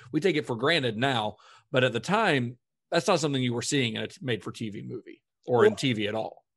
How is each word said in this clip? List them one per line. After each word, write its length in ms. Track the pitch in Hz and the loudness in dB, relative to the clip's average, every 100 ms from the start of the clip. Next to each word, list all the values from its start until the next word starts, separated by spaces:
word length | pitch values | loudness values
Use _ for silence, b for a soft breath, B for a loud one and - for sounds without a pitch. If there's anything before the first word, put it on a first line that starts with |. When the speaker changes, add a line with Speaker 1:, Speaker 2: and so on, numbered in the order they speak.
| b | b
Speaker 1:
We 80 | 156 | -2
take 160 | 190 151 | 0 0
it 100 | 139 | -2
for 100 | 117 | -2
granted 420 | 139 165 127 104 | 0 2 0 0
now, 400 | 139 123 107 - b b _ | 0 0 -2 -8 b b _
but 120 | 135 | 2
at 100 | 127 | 2
the 60 | 113 | 0
time, 580 | - 208 208 139 113 - _ _ - | 0 2 2 2 -2 -8 _ _ -4
that's 160 | 175 214 | -2 2
not 120 | 170 | 2
something 220 | 151 135 | 2 0
you 140 | 123 117 | -2 -2
were 80 | |
seeing 320 | - 143 117 110 | -2 0 0 -2
in 80 | |
a 40 | 110 | -8
t-, 120 | - | -8
made-for-T 480 | 127 107 113 113 113 | -6 -6 -6 -10 -10
V 140 | 107 | -10
movie 400 | 127 120 - - _ _ - | -12 -12 -14 -20 _ _ 0
or 180 | 120 110 | 6 6
in 60 | |
Speaker 2:
Well, 60 | 107 | 6
Speaker 1:
T 160 | 135 | 0
V 140 | 110 104 | 0 -2
at 60 | |
all. 320 | 107 - - _ | -4 -6 -12 _